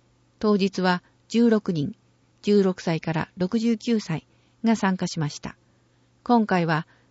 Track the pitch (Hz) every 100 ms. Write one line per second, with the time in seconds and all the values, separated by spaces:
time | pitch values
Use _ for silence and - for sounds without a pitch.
0 | _ _ _ - 214 208 196 190 185 180
1 | - _ - 226 233 220 208 160 180 -
2 | _ _ _ _ 202 208 190 180 185 160
3 | 165 160 - - 185 226 226 220 - 220
4 | - 160 - _ _ _ 226 220 190 185
5 | 175 165 156 - - - _ _ _ _
6 | _ _ - 240 208 185 165 156 - _
7 | _